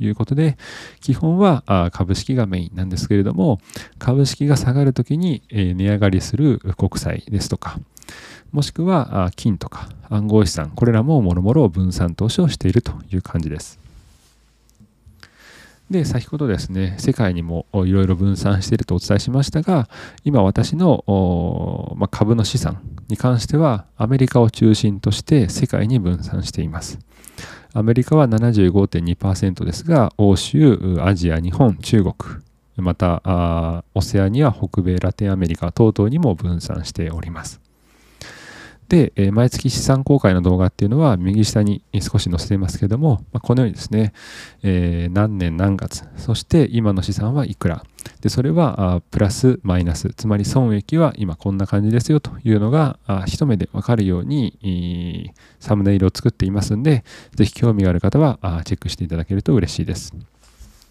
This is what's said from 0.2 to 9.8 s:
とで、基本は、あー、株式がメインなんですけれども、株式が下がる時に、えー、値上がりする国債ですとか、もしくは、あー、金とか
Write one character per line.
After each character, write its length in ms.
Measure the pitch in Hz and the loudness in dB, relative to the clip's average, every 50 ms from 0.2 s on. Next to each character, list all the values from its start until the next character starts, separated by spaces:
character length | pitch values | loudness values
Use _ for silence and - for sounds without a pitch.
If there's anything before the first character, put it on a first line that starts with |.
| 113 | -4
と 80 | - 139 | -2 0
で、 240 | 147 160 151 135 - - - - - - - - _ | 0 0 0 0 -4 -8 -20 -20 -20 -20 -20 -20 _
基 140 | - 147 131 | -4 -2 -2
本 240 | - 165 160 170 185 | 0 0 0 2 4
は、 240 | 208 190 170 - - | 4 4 4 2 0
あ 180 | - 98 90 85 | 0 0 2 0
ー、 60 | 87 | 0
株 260 | - - 90 90 95 | -2 -4 -4 -2 -4
式 180 | - - - 131 | -4 -4 -2 -2
が 120 | 123 110 | -2 0
メ 160 | 98 92 90 | 0 -2 -4
イ 80 | 85 85 - | -6 -6 -6
ン 20 | |
な 60 | 90 | -6
ん 60 | 92 92 | -6 -4
で 80 | 92 | -4
す 120 | 90 - - | -4 -2 0
け 80 | 104 | 0
れ 60 | 101 | 2
ど 120 | 98 110 - | 2 0 0
も、 260 | 175 190 156 107 - - - - - - - - - | 2 2 2 0 0 -4 -10 -18 -18 -18 -18 -18 -6
株 260 | - 127 127 139 139 | -2 0 2 2 2
式 220 | 135 - - 143 147 | 0 0 0 0 2
が 80 | 143 | 2
下 160 | - - 123 | 2 2 0
が 120 | 127 143 139 | 2 2 2
る 80 | 135 | 2
時 240 | 127 - 117 - 143 | 2 0 -2 -2 -2
に、 280 | 160 185 180 131 - - - | -2 0 -2 -2 -4 -6 -6
え 200 | 120 101 92 90 | -2 -2 0 0
ー、 40 | 90 | 0
値 120 | 92 98 101 | 0 0 0
上 100 | 104 101 | 2 2
が 100 | 107 95 | 2 2
り 120 | 92 95 | 2 0
す 160 | - - 110 | 0 -2 -2
る 220 | 131 151 147 110 - - 95 - | 0 2 2 2 0 -2 -6 -4
国 220 | - 98 95 - - | -2 -2 -2 -2 -4
債 240 | - 87 82 - - - | -6 -6 -6 -6 -6 -6
で 120 | 104 98 | -4 -4
す 80 | - - | -4 -4
と 80 | - | -6
か、 220 | - - - - - - - _ - - - - - - - - - - - | -6 -8 -10 -12 -14 -16 -16 _ -20 -20 -20 -20 -20 -20 -20 -20 -20 -16 -6
も 120 | - 147 | -4 -2
し 100 | 143 - | -2 -2
く 120 | - - 170 | -4 -2 0
は、 420 | 185 190 151 117 - - 98 90 | 0 2 0 0 0 -2 -2 -2
あ 40 | 90 | -2
ー、 20 | - | -2
金 220 | - - 117 95 - | -2 -2 -2 -2 -2
と 100 | - - | -6 -10
か 200 | - - | -12 -14